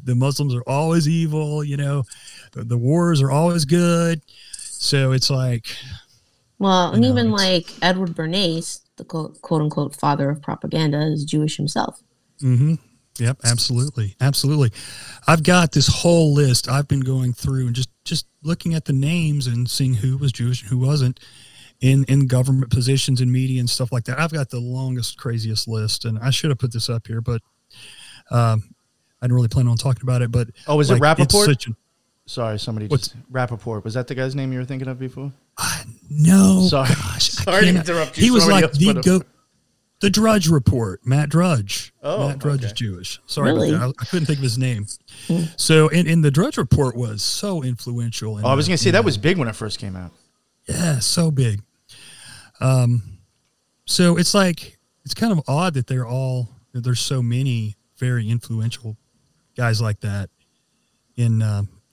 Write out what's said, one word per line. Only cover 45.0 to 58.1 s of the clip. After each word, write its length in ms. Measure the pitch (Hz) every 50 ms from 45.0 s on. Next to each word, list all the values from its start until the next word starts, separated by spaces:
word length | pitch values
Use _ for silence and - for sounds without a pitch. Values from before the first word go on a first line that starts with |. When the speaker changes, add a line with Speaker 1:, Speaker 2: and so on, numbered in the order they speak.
| _ _ - - - -
Speaker 2:
Hmm. 140 | 170 175 165 160 - -
Speaker 1:
So, 320 | - - 160 156 156 151
and, 180 | - 170 175 156
and 160 | 165 170 156
the 60 | 147
Drudge 280 | 135 147 190 285 311 -
Report 380 | 180 120 - - 143 131 113
was 280 | 120 123 113 107 104 -
so 400 | - - - - 208 190 165 135
influential 760 | 127 120 110 - 123 120 120 120 117 110 - 110 110 107 104
in 80 | 107
Speaker 3:
Oh, 40 | 123
I 40 | 135
was 120 | 135 151 156
Speaker 1:
that, 40 |
Speaker 3:
gonna 60 | 185 156
say, 120 | - 196
Speaker 1:
you 20 |
Speaker 3:
that 80 | 165 196
Speaker 1:
know. 60 | 226
Speaker 3:
was 120 | 196 131 104
big 200 | 104 156 190 190
when 80 | 131 117
it 80 | 107
first 240 | - 110 107 - -
came 160 | - 101 92
out. 160 | 92 90 85 - _ _ _ _ _ _ _ _ _ _ -
Speaker 1:
Yeah, 320 | - 147 175 170 151 127
so 320 | 107 - - 170 170 160
big. 320 | 151 131 131 117 104 104 - _ _ _ _ _ - - - - - - - - - - - - _ -
Um, 400 | 120 127 131 127 123 120 120 120 98 92 - - _ _ _ _ _ _ _ _ _ _ _ _ _
so 320 | - - - 180 175 170 165
it's 160 | 175 - -
like, 420 | 202 190 180 165 - - - - _ _ _ _ _ -
it's 100 | 135 -
kind 160 | - 226 233
of 100 | 208 160 135 -
odd 260 | 135 147 175 185 156
that 140 | 135 120 -
they're 180 | 131 131 123
all, 440 | 113 123 131 131 131 127 127 123 107 - - _ _ -
that 100 | 123 117
there's 160 | 127 123 117
so 240 | - - 143 131 123
many 520 | 117 120 123 135 139 120 117 110 107 104 _ _ _ _ -
very 320 | 127 127